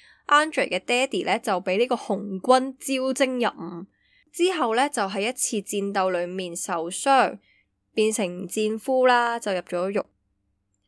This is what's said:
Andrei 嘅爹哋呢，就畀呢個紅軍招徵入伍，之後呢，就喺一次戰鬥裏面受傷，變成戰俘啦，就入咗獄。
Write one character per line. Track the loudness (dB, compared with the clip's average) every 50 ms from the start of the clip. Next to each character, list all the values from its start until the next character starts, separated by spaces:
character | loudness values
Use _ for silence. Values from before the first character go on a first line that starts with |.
| -20 -20 -20 _ _
Andrei | 4 4 4 4 4 0 -2 -2 0
嘅 | -2 -4
爹 | -2 0 0 2 2
哋 | 0 0 -2 0
呢， | 0 0 0
就 | 0 -2 -2 -2
畀 | 0 0 2 2
呢 | 2
個 | 2 0
紅 | -4 -2 -4 -4 -4 -4 -8 -8 -6
軍 | 2 4 4 4 4 0 -8 _
招 | -6 -4 -2 0 0 0 2
徵 | 2 0 0 0 0 -2 -2
入 | -2 -4
伍， | -12 -10 -10 -12 -14 -16 _ _ _ _ _ _ _ _ -2
之 | 0 0 2 2
後 | 0 0 0 2
呢， | 2 0 0
就 | 0 -2 -4
喺 | -2 -2 -2 -2 -2
一 | -2
次 | -2 -4 -2 -2 -4
戰 | -4 -2 -4 -4 -2 -2 0
鬥 | 0 0 0
裏 | 0 0 -2
面 | -4 -4 -6 -8 -6 -8
受 | -8 -6 -4 -4 -4 -4 -4
傷， | -6 -4 2 4 6 6 4 4 0 -6 _ _ _ _ _ _ _ _ _ _ 0
變 | 0 2 2
成 | 2 0 -2 -4 -4 -6 -10 -6
戰 | -4 -2 -2 -2 -2 -4
俘 | -2 0 2 4 6
啦， | 6 6 4 4 0 -2 -4
就 | -4 -2
入 | -4 -4
咗 | -4 -4 -4 -4 -2 -2
獄。 | -2 -4 -4 _ _ _ _ _ _ _ _ _ _ _ _ _ _ _ _